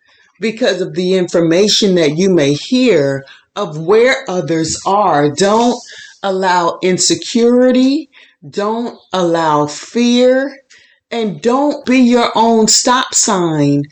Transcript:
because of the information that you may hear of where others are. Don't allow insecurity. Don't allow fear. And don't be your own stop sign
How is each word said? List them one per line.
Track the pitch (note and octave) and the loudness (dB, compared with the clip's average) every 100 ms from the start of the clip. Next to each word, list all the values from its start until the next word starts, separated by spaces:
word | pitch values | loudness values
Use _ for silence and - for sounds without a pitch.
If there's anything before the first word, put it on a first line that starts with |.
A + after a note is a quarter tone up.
| _ _ _ - | _ _ _ -8
because | A3 A3 A#3 F3+ | -6 -2 -2 -2
of | E3+ | -6
the | D#3 F#3 | -4 -2
information | F#3 F3+ F3+ E3 E3+ G#3 - G3+ F3 | 0 0 0 2 2 2 2 2 2
that | D3+ D#3 | 0 0
you | F#3+ | 2
may | F3 C#3 | 2 0
hear | C#3+ - B3+ B3+ E3 C#3 C3+ - - _ | -2 -2 0 2 2 0 -4 -10 -20 _
of | G3 F#3+ D3+ | -10 -8 -8
where | D#3+ A3 B3+ - - | 0 2 2 0 -4
others | F3+ D3+ D#3+ D#3+ - E3+ | -6 -2 -2 -2 -4 -2
are. | G3+ F#3+ D3 D3 | 0 2 2 0
Don't | C3+ G3 A3+ A#3+ - - - - - | 0 0 2 2 -2 -10 -20 -20 -10
allow | G3 F#3+ F3+ F3 E3 - | -6 -2 0 0 -2 -2
insecurity. | F#3 F3 - E3 - A#3 A#3 B3 B3+ B3+ C4 D4 C#4 _ - _ D3 | -2 0 -2 -4 -2 0 2 4 4 4 2 0 -6 _ -20 _ -12
Don't | G3+ G#3 A#3 A#3+ - - | -6 -6 -6 -8 -12 -6
allow | F#3 F3 E3 D#3+ D3 D3 | -2 0 0 0 0 -2
fear. | - - A#3 A#3+ A#3+ B3+ C4 C4+ - _ - _ _ - | -6 -6 0 2 4 4 2 -2 -10 _ -20 _ _ -10
And | A#3 G#3+ D3+ | -6 -6 -4
don't | A#3 C4 D4 C#4+ | -2 0 0 -2
be | - C4 | 0 2
your | A#3+ B3 A#3 | 4 2 2
own | G#3+ A3+ A3+ A3 | 0 2 2 2
stop | - B3+ A#3 - | 0 0 0 0
sign | - - F#3+ E3+ D#3 C#3+ C#3+ D3 | -2 0 0 0 0 2 0 -4